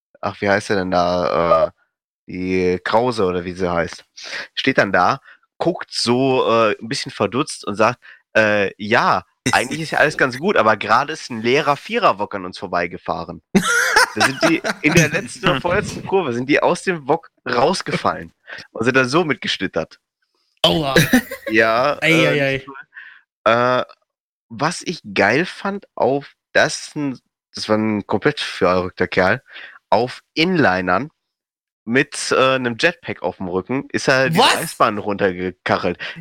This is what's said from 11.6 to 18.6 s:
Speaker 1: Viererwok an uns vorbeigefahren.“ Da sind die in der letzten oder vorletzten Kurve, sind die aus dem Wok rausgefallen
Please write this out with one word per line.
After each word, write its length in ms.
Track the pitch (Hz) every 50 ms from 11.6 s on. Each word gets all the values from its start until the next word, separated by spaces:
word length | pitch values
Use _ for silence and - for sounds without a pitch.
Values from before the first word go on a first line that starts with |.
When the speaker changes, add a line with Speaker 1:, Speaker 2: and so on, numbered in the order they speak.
| 156 139 143
Speaker 1:
Viererwok 580 | 135 - - 214 240 196 160 113 95 104 - -
an 100 | 98 92
uns 120 | 90 92 -
vorbeigefahren.“ 840 | - 92 90 87 87 87 90 90 - - 85 85 85 85 85 82 - _ - 190 180 - 494 - - 508 - - 494 - -
Da 100 | - 370
sind 160 | - - - -
die 180 | 330 330 - - 247 202 -
in 120 | - 151 -
der 160 | 175 160 147
letzten 400 | 151 170 - 120 - - - -
oder 100 | - 131
vorletzten 440 | - 175 175 202 - - - - -
Kurve, 260 | - - 196 180 139 117
sind 140 | 120 127 127
die 120 | 147 -
aus 220 | - 127 170 - -
dem 240 | 196 180 165 139 123
Wok 220 | 151 165 - - _ _ - 127
rausgefallen 840 | 123 120 113 156 190 - - - 143 - - 98 85 82 85 82 - _ _ - - -